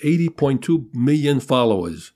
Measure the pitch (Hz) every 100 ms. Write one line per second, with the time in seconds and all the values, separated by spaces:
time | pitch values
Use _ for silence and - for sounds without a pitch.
0 | 151 170 165 - 143 131 - 165 110 117
1 | 131 151 143 139 - 127 117 98 85 80
2 | -